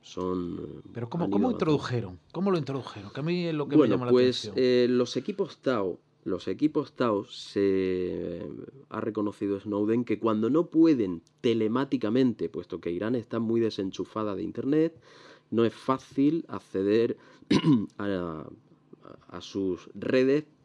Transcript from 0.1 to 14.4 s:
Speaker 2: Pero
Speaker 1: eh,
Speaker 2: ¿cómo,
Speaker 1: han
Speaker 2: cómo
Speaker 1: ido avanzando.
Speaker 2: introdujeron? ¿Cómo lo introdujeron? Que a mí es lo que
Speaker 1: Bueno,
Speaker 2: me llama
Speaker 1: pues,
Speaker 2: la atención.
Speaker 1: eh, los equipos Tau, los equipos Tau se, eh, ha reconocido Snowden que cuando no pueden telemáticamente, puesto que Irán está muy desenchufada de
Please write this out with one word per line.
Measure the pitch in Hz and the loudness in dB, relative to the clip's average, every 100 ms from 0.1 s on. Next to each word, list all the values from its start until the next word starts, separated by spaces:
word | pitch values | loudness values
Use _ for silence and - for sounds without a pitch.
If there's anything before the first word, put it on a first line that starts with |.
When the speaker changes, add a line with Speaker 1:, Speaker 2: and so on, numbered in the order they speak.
| - 92 92 87 95 - 69 - | -6 -4 -4 -6 -8 -12 -14 -14
Speaker 2:
Pero | 92 117 | -10 -8
Speaker 1:
eh, | |
Speaker 2:
¿cómo, | 170 170 | -4 -2
Speaker 1:
han | |
Speaker 2:
cómo | 202 | 0
Speaker 1:
ido | 247 | 0
avanzando. | |
Speaker 2:
introdujeron? | 220 165 147 - 123 98 90 _ | 0 0 0 0 -4 -6 -12 _
¿Cómo | 160 196 | -4 0
lo | 180 | 0
introdujeron? | 135 139 110 107 98 | -2 -6 -8 -14 -12
Que | 135 | -8
a | |
mí | 151 175 170 | -4 -2 -2
es | |
lo | 156 143 | -4 2
que | 151 | 6
Speaker 1:
Bueno, | 127 127 | 6 4
Speaker 2:
me | |
llama | 123 | 4
Speaker 1:
pues, | 123 127 123 107 | 4 4 2 -6
Speaker 2:
la | |
atención. | 101 | 0
Speaker 1:
eh, | 127 123 123 | 4 4 4
los | 123 123 135 | 2 0 -2
equipos | 139 196 175 - | -6 -6 -6 -4
Tau, | - 123 95 - _ _ | -2 0 -2 -6 _ _
los | - 92 - | -6 -6 -4
equipos | 101 151 151 135 | 0 0 0 -4
Tau | - 123 101 - | -2 0 0 -2
se, | - - 104 | -14 -6 2
eh, | 98 95 95 92 90 87 87 85 85 - - 135 - | 2 4 2 0 -2 -4 -6 -8 -10 -12 -16 -18 -12
ha | 107 | -6
reconocido | 110 107 104 101 101 101 | -6 -4 -4 -4 -4 -4
Snowden | 104 101 104 117 117 | -4 -2 2 0 0
que | 107 | -2
cuando | 113 107 113 | 0 2 2
no | 147 170 | 2 2
pueden | 160 165 139 98 85 _ _ | 4 6 6 0 -4 _ _
telemáticamente, | 127 113 107 120 139 131 104 120 131 107 82 | 0 2 2 0 0 0 2 4 2 2 -4
puesto | 92 87 85 | -6 -10 -8
que | 85 | -6
Irán | 85 104 | -4 -2
está | 123 107 117 | -4 -4 -4
muy | 113 113 | 0 2
desenchufada | 113 104 95 92 92 110 107 | 0 -2 -6 -6 -8 -4 -4
de | 95 | -4